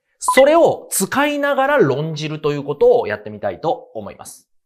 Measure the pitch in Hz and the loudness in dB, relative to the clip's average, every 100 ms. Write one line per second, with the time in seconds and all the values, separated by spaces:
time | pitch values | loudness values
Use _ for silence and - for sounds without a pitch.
0 | _ _ - 262 277 330 240 - - - | _ _ 0 4 6 6 4 0 -6 -6
1 | 190 262 294 294 285 262 269 285 151 131 | -4 -2 -2 -2 -2 0 2 2 2 0
2 | 160 151 151 151 147 143 143 143 240 151 | -4 -6 -8 -4 -4 -4 -4 2 4 4
3 | 104 104 107 104 101 87 165 - - 110 | 0 -6 -10 -8 -8 -4 -4 -6 -8 -14
4 | 98 - - - _ _ | -14 -16 -20 -20 _ _